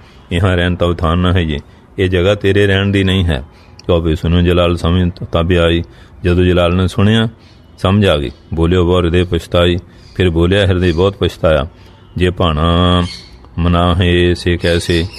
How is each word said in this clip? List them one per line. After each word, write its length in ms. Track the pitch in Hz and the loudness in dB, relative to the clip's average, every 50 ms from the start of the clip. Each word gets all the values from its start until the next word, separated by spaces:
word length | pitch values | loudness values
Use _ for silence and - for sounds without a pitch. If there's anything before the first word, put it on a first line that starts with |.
| - - - - - - | -20 -20 -20 -20 -10 -6
"ਇਹਾਂ 240 | 87 87 95 92 92 | -2 -2 0 0 0
ਰਹਿਣ 200 | 87 87 90 87 | 0 0 0 0
ਤਬ 200 | 85 87 87 85 | 0 -2 -2 -2
ਥਾਨ 240 | 80 78 78 85 90 | -2 -2 -2 0 0
ਨਾ 140 | 90 90 90 | 0 0 0
ਹੈ 100 | 92 85 | 0 0
ਜੇ।" 140 | 78 73 67 - - - - - - - 101 | -2 -4 -6 -8 -12 -20 -20 -20 -12 -6 -4
ਇਹ 100 | 92 90 | -2 0
ਜਗ੍ਹਾ 260 | 92 87 90 98 104 | 0 0 0 0 0
ਤੇਰੇ 320 | 101 - 98 98 101 101 | 0 0 0 2 2 2
ਰਹਿਣ 180 | 98 95 98 98 | 2 2 0 0
ਦੀ 180 | 98 98 98 95 | 0 0 0 0
ਨਹੀਂ 220 | 95 92 95 90 | 0 0 0 0
ਹੈ। 180 | 80 73 - 69 - - - - - - - - | 0 -2 -4 -6 -10 -18 -20 -20 -20 -20 -10 -4
"ਚੌਬੀ 280 | - 87 82 82 82 80 | -2 0 0 0 -2 -2
ਸੁਣੋ 260 | - - 85 87 87 | -2 -2 0 0 2
ਜਲਾਲ 360 | 85 90 87 90 87 87 87 | 2 2 2 2 0 0 -2
ਸਮਝ 340 | 82 - 82 90 92 90 90 - - - - | -2 -2 0 0 0 0 -2 -4 -8 -8 -4
ਤਬ 200 | - 85 82 87 | -4 -2 0 0
ਆਈ।" 320 | 90 85 85 85 85 85 82 - - - - - - - - | 0 2 2 2 0 -2 -4 -6 -14 -20 -20 -20 -14 -6 -2
ਜਦੋਂ 200 | 90 87 90 90 | 0 2 2 2
ਜਲਾਲ 320 | 90 87 90 87 85 87 | 2 2 2 2 0 0
ਨੇ 120 | 92 92 | 0 -2
ਸੁਣਿਆ, 400 | 87 - - 98 107 110 113 113 113 - - - - - - - - - | -2 0 0 2 2 2 2 0 -2 -6 -12 -20 -20 -20 -20 -20 -20 -10
ਸਮਝ 280 | - - 92 101 104 101 | -4 -2 0 2 2 2
ਆ 120 | 92 78 | 2 2
ਗਈ। 140 | 73 69 58 - - - - - | 0 -2 -6 -10 -14 -14 -8 -4
"ਬੋਲਿਓ 320 | 78 82 85 90 92 85 | -2 0 2 2 2 2
ਬਹੁ 120 | 87 90 | 2 2
ਹਿਰਦੇ 260 | 90 87 85 87 90 87 | 2 0 0 0 0 0
ਪਛਤਾਈ।" 540 | 90 87 82 - - - 87 87 90 87 85 - - - - - - - | 0 -2 -6 -4 -2 0 0 2 2 0 -2 -6 -12 -20 -20 -20 -10 -4
ਫਿਰ 140 | - 92 90 | -2 -2 0
ਬੋਲਿਆ, 380 | 80 85 85 87 98 104 98 | 0 0 0 2 2 2 2
"ਹਿਰਦੇ 240 | 101 92 87 92 87 | 2 0 0 0 0
ਬਹੁਤ 260 | 80 82 92 98 - - | 0 0 0 -2 -2 -2
ਪਛਤਾਇਆ।" 480 | 90 82 - - - 82 78 69 - - - - - - - - - - - | -4 -4 -2 -2 0 0 0 0 -2 -4 -10 -18 -20 -20 -20 -20 -20 -14 -6
"ਜੇ 120 | - 90 90 | -2 -2 -2
ਭਾਣਾ 760 | 90 - 92 82 76 76 82 85 85 87 90 90 90 87 87 87 - - - - - - - - - 87 | 0 0 -2 -2 0 0 0 0 2 2 2 2 2 0 -2 -4 -8 -14 -20 -20 -20 -20 -20 -12 -6 -4
ਮਨਾ 360 | 82 87 87 85 87 90 85 | -2 0 0 2 2 0 0
ਹੈ 380 | 90 90 87 87 87 87 87 85 | 0 0 2 2 2 2 2 0
ਸੇ 240 | - - 90 85 | -2 -2 -4 -2
ਕੈਸੇ।" 480 | 85 - 85 85 87 - - 87 82 87 95 - | -2 -2 -2 -2 -2 -2 -2 -2 -2 -2 -4 -8